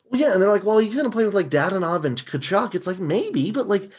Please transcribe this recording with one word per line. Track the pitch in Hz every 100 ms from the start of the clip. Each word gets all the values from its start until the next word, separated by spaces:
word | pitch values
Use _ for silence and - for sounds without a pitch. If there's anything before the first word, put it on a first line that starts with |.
| _
Well, | 247
yeah, | 294
and | 190
they're | 196
like, | 202
"Well, | 202 220
he's | 220 247
gonna | 269
play | 220
with, | 214
like, | 190 151
Dadonov | 139 165 190 170 175
and | 147 120
Tkachuk." | - 143 - 202 240
It's | 180 185
like, | 185
maybe, | 160 175 427 359 208
but, | 254 196
like, | 202 -